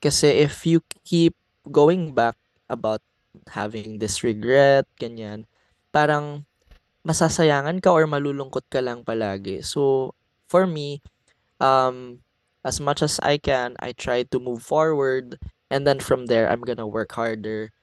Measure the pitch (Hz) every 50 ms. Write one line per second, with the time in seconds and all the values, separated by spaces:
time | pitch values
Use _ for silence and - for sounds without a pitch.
0 | - 147 143 - - 151 139 104 151 147 - - - 165 165 165 - _ - _
1 | _ - - 170 165 165 - _ _ _ _ _ _ - 139 151 147 151 175 185
2 | 170 156 135 123 117 117 113 _ _ _ _ _ _ _ - 120 - 110 110 107
3 | _ _ _ _ _ _ _ - _ - - 110 104 104 110 110 104 113 107 104
4 | 107 104 - - - 127 110 104 107 117 131 139 139 139 139 135 135 _ _ _
5 | - 117 117 113 110 104 104 107 113 _ _ _ _ _ _ _ _ _ _ 151
6 | 151 147 151 147 147 147 147 147 147 _ _ _ _ _ - _ _ _ _ _
7 | _ 160 160 - 170 160 - - 165 156 147 139 139 151 170 185 180 180 180 160
8 | 160 156 151 143 143 143 139 139 139 135 - 131 - _ - 135 127 123 120 120
9 | 120 - 113 113 107 101 98 98 98 98 95 92 - - - 151 143 139 135 131
10 | 131 131 - _ _ _ _ _ _ _ - 175 190 185 165 151 147 143 143 143
11 | _ - _ _ _ _ _ _ _ _ _ _ - 135 135 131 131 127 127 127
12 | 127 123 123 120 _ _ _ _ _ _ _ _ _ 131 123 - 151 143 143 -
13 | - 147 - - - - 147 147 _ - 139 131 123 120 123 - - - 123 _
14 | - - 123 123 123 127 - 127 123 127 123 117 117 - 147 151 156 160 156 143
15 | 139 135 131 131 127 123 120 - - - _ _ _ _ 131 139 139 143 139 135
16 | - - 135 131 127 117 120 113 113 - - 123 120 120 120 113 113 107 101 113
17 | 110 - - - 113 117 113 110 104 110 110 107 110 110 _ _